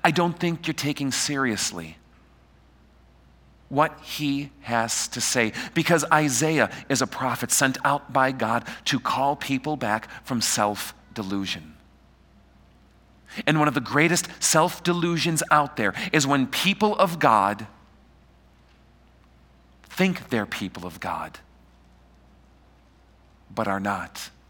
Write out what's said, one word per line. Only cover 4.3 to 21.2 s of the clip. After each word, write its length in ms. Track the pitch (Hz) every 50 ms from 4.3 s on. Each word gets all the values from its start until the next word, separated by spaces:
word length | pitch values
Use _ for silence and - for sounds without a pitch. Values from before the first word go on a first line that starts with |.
| 139 139 143 139 - -
has 440 | - 117 117 117 113 113 - - - -
to 120 | - 127
say, 320 | - - - 131 113 107 - - - - -
because 300 | 165 156 - 170 156 143 -
Isaiah 580 | - 151 151 147 127 117 156 156 160 147 113 98 - - - -
is 140 | 139 117
a 40 | 135
prophet 460 | - - - 131 127 117 - 123 -
sent 260 | - - 143 131 127 - -
out 280 | 139 143 143 - -
by 200 | 123 139 131 131
God 340 | 131 131 117 107 113 117 - - - - -
to 120 | - 147 123
call 380 | - - - 127 135 139 147
people 400 | - - - 139 131 - 151 151
back 320 | 131 123 104 107 110 - - - - -
from 160 | - 131 117
self-delusion. 1400 | 107 - - - 107 104 104 98 - - - - - - - 113 101 95 101 98 98 90 - 85 78 78 76 - - _ - _ _ _ _ _ _ _ _ - _ _ _ - - _ _ _ _ _ _ _ _ _ _ _ _ - - - -
And 140 | 143 156 156
one 80 | 151 147
of 60 | 123
the 60 | 143
greatest 480 | 120 - - 147 156 170 175 175 - - - -
self-delusions 1040 | - - - 160 165 180 - - - 175 175 175 170 170 170 160 127 170 160 151 - -
out 240 | 160 151 147 139 -
there 180 | - 110 98 - - - -
is 140 | - 156 139
when 220 | 139 143 139 131 -
people 480 | - - - 190 196 - 214 208 208
of 240 | - 190 180 170 160
God 480 | 156 131 113 104 95 101 104 104 107 - - - - _ - - - - - - _ _ _ _ _ _ _ _ _ _ _ _ _ _ _ _ _ _ _ _ _ _ _ _ - _ _ _ _ _ - _ -
think 460 | - - - 185 190 170 - - -
they're 160 | - 113 104
people 380 | - - - 107 90 - 85 87
of 140 | 90 78 -
God, 400 | - 95 85 80